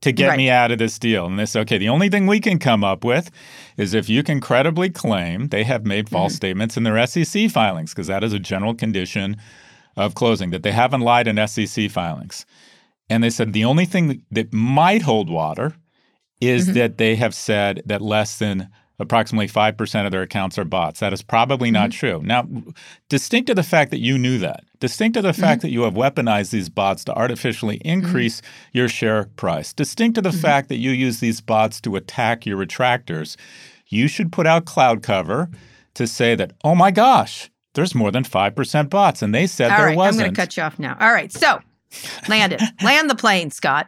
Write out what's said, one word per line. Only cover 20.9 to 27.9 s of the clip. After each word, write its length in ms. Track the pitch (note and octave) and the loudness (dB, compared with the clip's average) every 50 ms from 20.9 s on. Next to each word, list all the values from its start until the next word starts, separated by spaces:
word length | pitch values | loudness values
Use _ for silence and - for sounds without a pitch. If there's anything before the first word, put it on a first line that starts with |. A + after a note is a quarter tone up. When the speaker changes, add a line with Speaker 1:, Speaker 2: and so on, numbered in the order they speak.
| E2 - | -4 -4
Speaker 1:
That 120 | - G2+ | -4 -4
is 120 | G2 F#2+ - | -4 -6 -8
probably 480 | _ - A#2 A#2 B2 C#3 B2+ B2+ A#2 | _ 2 2 2 2 0 -2 0 2
not 180 | A2+ G#2+ G#2 - | 2 2 2 0
Speaker 2:
Mm-hmm. 80 | A#2 - | -2 -4
Speaker 1:
true. 220 | - C3 F#2 D#2+ D2 | -4 -4 -4 -4 -2
Now, 240 | F#2 A2+ B2 A#2+ - - A#2+ A2+ - - - - - - _ _ _ | 0 0 0 -2 -2 -8 -12 -12 -14 -20 -20 -20 -20 -20 _ _ _
distinct 380 | - C#3 - - - A#3 C4 - | -2 -2 -2 0 -2 0 0 2
to 80 | B3 | 0
the 80 | F#3 D#3+ | 0 0
fact 260 | - - E3 D3 C3+ | 2 2 2 2 2
that 80 | - B2+ | 0 -4
you 180 | A#2 A#2 C3+ C3+ | -2 0 0 0
knew 200 | B2 B2+ C3 A#2+ | 0 0 0 0
that, 240 | F#2 D2+ - - _ _ _ _ | -2 -2 -4 -6 _ _ _ _
distinct 360 | - B2+ - - G#3+ A3+ A3+ | -4 -4 -2 0 0 0 0
to 60 | A#3+ G3+ | 2 0
the 100 | F#3+ E3 | 0 0
fact 260 | - F#3 F#3 D3+ A#3+ | 2 2 2 2 2
Speaker 2:
Mm-hmm. 60 | - D#3+ | 0 -4
Speaker 1:
that 40 | C3 | -2
you 80 | A#2 A#2+ | 0 0
have 120 | A2+ F#2 | 0 0
weaponized 560 | G2+ B2 C#3 C#3 - B2+ A#2 G#2+ G#2 G2+ F2+ | 2 0 0 0 0 0 0 0 0 -2 -2
these 180 | - A2 F#2 E2 | -4 -4 -4 -4
bots 340 | - - G2 F#2+ F#2+ E2+ - | -4 -2 0 0 0 -2 -6
to 80 | - - | -8 -4
artificially 640 | - A2+ B2+ A#2+ A2+ - B2+ A2 - - A2 G#2 - | -2 -2 -2 -2 -4 -4 -6 -6 -4 -4 -6 -6 -6
Speaker 2:
Mm-hmm. 100 | - D#3 | -4 -2